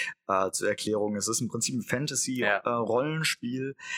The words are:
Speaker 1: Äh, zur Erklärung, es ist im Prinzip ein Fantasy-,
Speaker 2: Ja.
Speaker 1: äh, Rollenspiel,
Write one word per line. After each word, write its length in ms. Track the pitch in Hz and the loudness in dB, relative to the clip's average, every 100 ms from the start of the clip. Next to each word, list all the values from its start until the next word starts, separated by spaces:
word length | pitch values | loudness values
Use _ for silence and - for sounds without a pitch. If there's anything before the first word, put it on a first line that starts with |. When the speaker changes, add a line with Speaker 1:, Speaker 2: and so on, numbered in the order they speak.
| - - - | -4 -6 0
Speaker 1:
Äh, 240 | 95 95 | 2 2
zur 180 | - 101 | 0 0
Erklärung, 460 | 101 107 107 104 101 | 0 0 2 2 0
es 120 | 101 | 0
ist 140 | 113 | 0
im 60 | 117 | 0
Prinzip 260 | 117 - 127 | -2 -2 -2
ein 60 | |
Fantasy-, 560 | - 131 147 135 - 127 | 0 0 0 -2 -2 0
Speaker 2:
Ja. 160 | 104 101 | 2 2
Speaker 1:
äh, 100 | - | 2
Rollenspiel, 1040 | 120 110 120 151 160 156 - 120 127 135 139 - | 0 2 2 2 0 -2 -2 -4 -4 -4 -8 -8